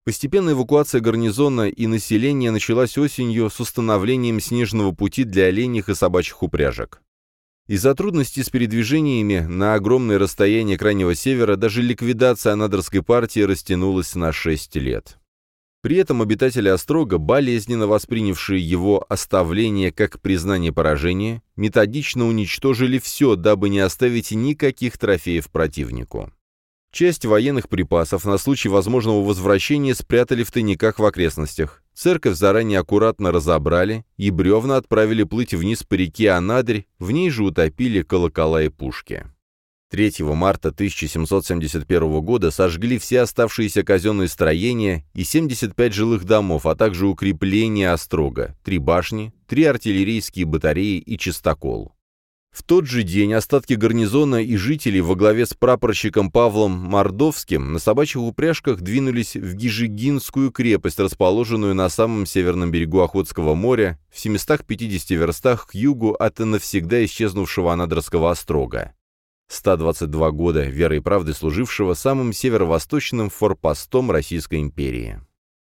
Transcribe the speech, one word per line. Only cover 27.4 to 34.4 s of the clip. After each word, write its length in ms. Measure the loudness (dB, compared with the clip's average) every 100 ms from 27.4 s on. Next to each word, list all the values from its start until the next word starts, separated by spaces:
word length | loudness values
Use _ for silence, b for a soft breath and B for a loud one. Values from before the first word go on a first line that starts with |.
| 4 -2 -4
припасов 560 | -4 0 0 0 -2
на 140 | 0 -2
случай 300 | 0 0 2
возможного 560 | 2 2 0 2 0
возвращения 720 | 2 0 2 2 2 -2 0 -2
спрятали 480 | 0 0 2 0
в 80 | -2
тайниках 480 | -2 0 0 0 2
в 40 |
окрестностях. 760 | 0 2 -2 -2 -8 -4 -6 -6 _
Церковь 420 | -2 0 2 0 2
заранее 420 | 4 4 2 0
аккуратно 540 | 2 2 2 2 0
разобрали, 720 | 0 2 0 2 2 0 -2 -10 _
и 140 | -2
бревна 460 | 2